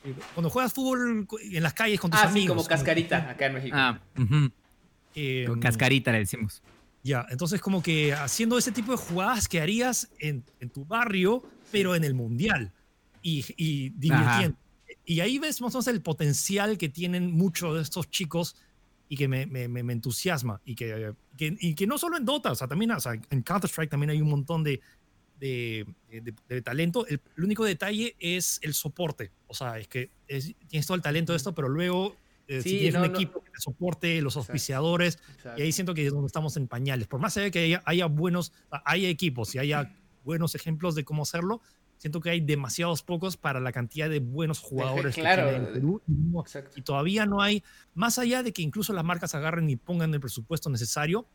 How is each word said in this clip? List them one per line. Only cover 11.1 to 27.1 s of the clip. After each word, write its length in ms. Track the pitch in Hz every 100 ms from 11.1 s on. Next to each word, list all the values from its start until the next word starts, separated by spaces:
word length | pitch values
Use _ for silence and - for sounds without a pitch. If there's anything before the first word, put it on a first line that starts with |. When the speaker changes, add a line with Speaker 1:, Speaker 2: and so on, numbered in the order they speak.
| 190 185 247 - -
Speaker 2:
Sí. 60 | -
Speaker 1:
pero 220 | 214 180 175
en 100 | 151
el 80 |
mundial, 580 | 131 117 120 214 170 104 _ _ _ _ -
y, 220 | 170 151 - -
y 300 | 160 143 131
Speaker 3:
Ajá. 100 | -
Speaker 1:
divirtiendo. 600 | 147 127 117 117 151 - _ _ _ -
Y 160 | - 165
ahí 180 | 190 269
ves 200 | 311 -
más 120 | 240 254
o 20 |
menos 80 | 247
el 120 | 226
potencial 760 | 170 156 151 135 - 196 208 214
que 100 | 160
tienen 420 | 147 175 180 180
muchos 420 | 160 190 165 175 160
de 60 |
estos 280 | 151 185 160
chicos 460 | - 165 170 175 - _ _ _ _ _
y 60 | 139
que 100 | 139
me, 160 | 131 135
me, 220 | 127 120
me, 140 | 120
me 100 | 120
entusiasma, 680 | 120 127 113 185 160 117 98 -
y 100 | 113
que, 380 | 117 110 107 104 _ 135
que, 180 | 156 190
y 160 | 175 151
que 120 | 196
no 100 | 285
solo 180 | 339 339
en 80 | 233
Dota, 260 | 285 220
o 40 | 123
sea, 120 | 127
también, 240 | 147 226
o 80 | 196
sea, 140 | 127 113 -
en 120 | 135
Counter-Strike 480 | - 190 185 - 156
también 200 | 143 147
hay 100 | 151
un 80 | 151
montón 340 | 147 139 165 151
de, 160 | 135 - _ _ _ _ -
de, 460 | 139 123 120 110 104 - _
de, 240 | 113 113 110 _
de 140 | 123
talento. 440 | 120 131 170 170
El, 140 | 233